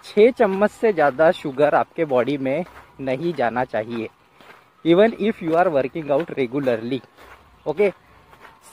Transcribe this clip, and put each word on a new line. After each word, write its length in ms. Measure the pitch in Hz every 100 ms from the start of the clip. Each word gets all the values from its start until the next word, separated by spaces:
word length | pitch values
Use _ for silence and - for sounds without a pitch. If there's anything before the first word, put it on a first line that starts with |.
छः 280 | - - 220
चम्मच 400 | 247 214 190 208
से 200 | - 233
ज़्यादा 380 | 175 143 131 160
शुगर 440 | 185 156 131 147 147
आपके 300 | 117 - 160
बॉडी 320 | 127 120 143
में 280 | 131 143 180 - - -
नहीं 320 | 135 131 170
जाना 300 | 151 117 117 131
चाहिए, 440 | 110 113 117 107 - _ _ - - _ _ 160
even 280 | 170 220 -
if 200 | 202 -
you 120 | 165 165
are 120 | 185
working 420 | 143 127 170 147
out 220 | 143 170 147
regularly, 600 | 127 135 135 113 117 131 - _ - - _ _ -
okay? 260 | 151 202 - _ _ _ - - - -